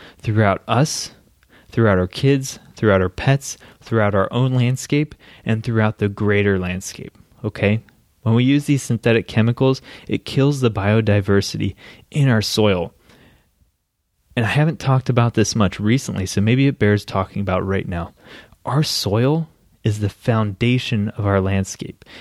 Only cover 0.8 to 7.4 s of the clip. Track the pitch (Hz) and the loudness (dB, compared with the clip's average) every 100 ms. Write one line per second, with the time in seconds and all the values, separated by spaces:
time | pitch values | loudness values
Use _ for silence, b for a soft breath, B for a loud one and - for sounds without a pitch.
0.8 | 156 - - - _ _ _ b b - | 0 -2 -10 -18 _ _ _ b b 0
1.8 | 110 92 90 - 135 139 135 - - - | 2 2 0 0 0 0 -2 -14 -18 -2
2.8 | 110 95 92 - 135 139 - - B B | 2 4 2 -2 0 0 -2 -16 B B
3.8 | - 113 104 101 98 120 131 127 120 127 | -4 0 2 2 0 0 0 0 0 -2
4.8 | - 147 151 - B B 113 110 120 113 | -2 -2 -2 -10 B B -4 -4 0 0
5.8 | 107 - 101 101 104 101 101 95 90 92 | 0 0 -4 -2 0 2 2 0 -2 -6
6.8 | - - - _ _ - | -10 -14 -18 _ _ -10